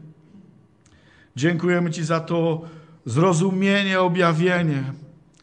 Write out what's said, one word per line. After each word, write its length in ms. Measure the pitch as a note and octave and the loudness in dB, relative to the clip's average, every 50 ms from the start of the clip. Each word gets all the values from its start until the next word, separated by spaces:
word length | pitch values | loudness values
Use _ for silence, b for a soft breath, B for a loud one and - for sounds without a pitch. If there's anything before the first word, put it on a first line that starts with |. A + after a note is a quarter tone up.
| - - - _ _ - - - - - - _ _ _ _ _ _ b b b b b b b b b b | -20 -20 -20 _ _ -20 -20 -20 -20 -20 -20 _ _ _ _ _ _ b b b b b b b b b b
dziękujemy 560 | A#2+ C3+ E3+ F3 D#3 E3+ F3+ F3+ F3 F3 E3+ | -2 -2 0 0 0 0 0 0 0 0 -2
Ci 120 | D#3+ F3+ D#3+ | -4 -6 -4
za 160 | D#3 E3 D#3+ | -2 -2 -2
to 420 | D#3+ - E3+ E3+ E3 E3 D#3 D#3+ B B B B B B B B B | -2 -2 -2 0 0 0 -2 -4 B B B B B B B B B
zrozumienie, 960 | - A2 C#3+ E3+ F#3+ F3+ D#3 F#3 G3 F#3 F#3 G3 G3 G3 G3+ G3 F#3+ F#3+ F#3 | -4 0 2 4 4 4 2 2 0 0 0 0 2 2 2 0 0 2 2
objawienie 840 | F#3 F3+ E3+ F#3 F3 E3+ E3 D#3 F3 F#3 F3+ F3 F3 D#3 C#3+ C3+ C3 C3 C3 - - - - - _ _ _ b | 2 2 2 2 2 2 2 2 2 2 2 2 0 0 0 -2 -4 -6 -10 -12 -16 -20 -20 -20 _ _ _ b